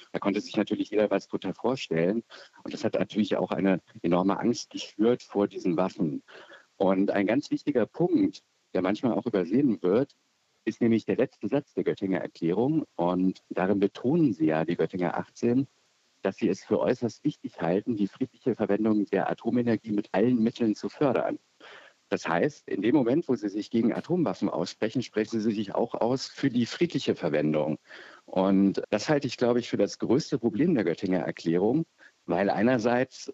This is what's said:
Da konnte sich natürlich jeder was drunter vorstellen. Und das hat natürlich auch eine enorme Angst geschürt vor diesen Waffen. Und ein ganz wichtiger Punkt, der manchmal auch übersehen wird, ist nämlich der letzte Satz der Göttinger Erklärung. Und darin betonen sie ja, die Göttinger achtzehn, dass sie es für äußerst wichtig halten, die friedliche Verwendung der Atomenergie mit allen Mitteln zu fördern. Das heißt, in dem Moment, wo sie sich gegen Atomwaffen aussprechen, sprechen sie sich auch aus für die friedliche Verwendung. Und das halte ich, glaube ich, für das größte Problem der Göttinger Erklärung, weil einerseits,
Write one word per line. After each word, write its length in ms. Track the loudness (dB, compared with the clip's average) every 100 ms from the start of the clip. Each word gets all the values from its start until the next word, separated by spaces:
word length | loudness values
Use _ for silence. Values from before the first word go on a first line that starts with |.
| -12
Da 80 | -6
konnte 220 | -2 -2
sich 160 | -2 -4
natürlich 320 | -2 -4 -2
jeder 200 | 0 0
was 180 | 0 -4
drunter 260 | -8 -6
vorstellen. 680 | -4 -4 -4 -2 0 0 0 -6 -16 -20 -16
Und 100 | -12
das 100 | -6
hat 120 | -4 -2
natürlich 420 | -2 -2 0 -2
auch 140 | -2
eine 280 | 0 2 0 -4 -6
enorme 380 | 0 2 2 0
Angst 300 | -2 -2 -8
geschürt 540 | -14 -10 0 2 0
vor 240 | -2 -2 -2
diesen 300 | -2 -2 0
Waffen. 460 | -2 -2 -4 -4 -10 -20 -20 -20 _ -2
Und 340 | 2 2 2
ein 140 | 0 0
ganz 260 | 0 0
wichtiger 340 | -4 0 0 0
Punkt, 560 | 0 2 2 2 -2 _ _ _
der 80 | -2
manchmal 320 | 0 0 0
auch 120 | 0 0
übersehen 560 | -2 2 2 2 2
wird, 300 | 2 2 0 _ _ _ _ _ -8
ist 160 | 0
nämlich 240 | 2 2 2
der 100 | 0
letzte 320 | -2 _ -4
Satz 260 | -4 -2
der 120 | -4 -2
Göttinger 340 | -2 -2 -2
Erklärung. 640 | -4 -4 -2 0 2 0 -2 -2
Und 440 | 0 2 0 -2 -6
darin 300 | -2 0 2
betonen 540 | 0 0 0 2 2
sie 140 | 2 0
ja, 180 | 0 0
die 100 | -2
Göttinger 420 | -2 -2 -4 -4
achtzehn, 500 | -8 -4 0 0 -2 _ _ _ _ _
dass 160 | -6 -2
sie 120 | -2
es 140 | -2
für 160 | -2 0
äußerst 440 | 2 0 -4 -4
wichtig 380 | -6 -6 -10 -4
halten, 340 | 0 0 0 -2
die 120 | -2
friedliche 480 | -2 -8 _ -4 -2
Verwendung 500 | 0 0 2 2 0
der 240 | 0 -2
Atomenergie 640 | -4 -2 0 0 -2 -2
mit 180 | -4 -2
allen 300 | 0 2 2
Mitteln 340 | 0 0 0 0
zu 140 | -6
fördern. 480 | -2 0 0 -2 -6 _ _ -20 -20 -20 _ _
Das 180 | -4 -2
heißt, 400 | 0 0 -2 -8
in 140 | -2
dem 140 | 2 2
Moment, 320 | 4 2 0
wo 80 | -2
sie 140 | -2
sich 200 | -6 -2
gegen 200 | 0 0
Atomwaffen 540 | 0 -2 0 0 0 -2
aussprechen, 540 | -2 -4 -4 -4 -2
sprechen 400 | -2 -2 -2 -2
sie 100 | 0
sich 220 | -2 -2 -2
auch 200 | -2 0
aus 320 | 0 0 -4
für 220 | -4 0
die 160 | 0 -2
friedliche 500 | 0 -2 0 -2 -2
Verwendung. 640 | 0 0 0 0 -2 -4 _ -20 -20 -20 -6
Und 580 | 0 2 4 4 2 -2
das 200 | -2 0
halte 180 | 0 0
ich, 80 | 0
glaube 240 | 0 0
ich, 80 | 0
für 100 | 0
das 220 | 0 0
größte 400 | 0 0 0 -2
Problem 360 | -2 0 2 2
der 80 |
Göttinger 360 | 0 -2 0 0
Erklärung, 680 | -2 -4 0 2 2 2 -2 _ -20 _ -4
weil 240 | 0 2
einerseits, 800 | 2 2 2 2 0 -2 -6 -6